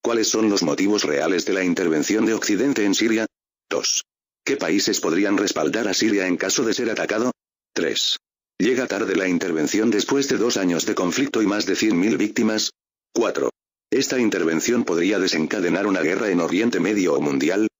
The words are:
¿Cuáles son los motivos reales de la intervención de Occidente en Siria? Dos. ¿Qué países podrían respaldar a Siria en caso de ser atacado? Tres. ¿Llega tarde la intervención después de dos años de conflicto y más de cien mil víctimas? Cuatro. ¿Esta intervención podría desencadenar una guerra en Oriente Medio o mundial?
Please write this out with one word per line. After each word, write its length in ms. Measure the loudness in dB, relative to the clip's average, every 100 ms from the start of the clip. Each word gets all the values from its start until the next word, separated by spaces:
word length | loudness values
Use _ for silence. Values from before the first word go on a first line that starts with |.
¿Cuáles 280 | 0 0 0
son 200 | 2 2
los 140 | 2
motivos 400 | 0 0 2 2
reales 420 | 0 0 0 0 0
de 80 |
la 100 | 0
intervención 600 | 0 0 0 0 0 0 2
de 80 |
Occidente 520 | 0 0 0 0 0 0
en 100 | 0
Siria? 300 | 0 0 -2 _ _ _ _
Dos. 340 | -4 -2 -4 -6 _ _ _ -6
¿Qué 120 | -2
países 420 | 0 0 0 -2
podrían 380 | 0 0 2 0
respaldar 500 | 0 0 -2 -2 -2
a 60 |
Siria 340 | 0 0 2 0
en 100 | -2
caso 260 | -2 -2
de 100 | -2
ser 160 | -2 -2
atacado? 420 | -2 -2 -2 -2 -6 _ _ _
Tres. 440 | -4 -2 -2 -4 -6 _ _ _ _
¿Llega 260 | 0 0 -2
tarde 300 | -4 -2 0
la 120 | 0
intervención 600 | 0 0 -2 0 2 2
después 380 | 2 0 0 0
de 100 | 0
dos 200 | 0 0
años 280 | 0 0 -2
de 80 |
conflicto 480 | -2 -2 0 -2 0
y 60 | 0
más 180 | 0 -2
de 100 | 0
cien 240 | 2 2
mil 180 | 0 0
víctimas? 540 | -2 0 0 0 -4 _ _ _ _
Cuatro. 380 | -2 0 0 -4 _ _ _ _
¿Esta 300 | -2 0 0
intervención 640 | 0 2 0 0 0 0
podría 360 | 0 0 2 2
desencadenar 680 | 0 0 -2 0 0 0 0
una 140 | 0
guerra 280 | 0 0 0
en 120 | 0
Oriente 380 | 0 2 0 0
Medio 360 | 0 2 2 2
o 60 |
mundial? 460 | 0 0 0 2 0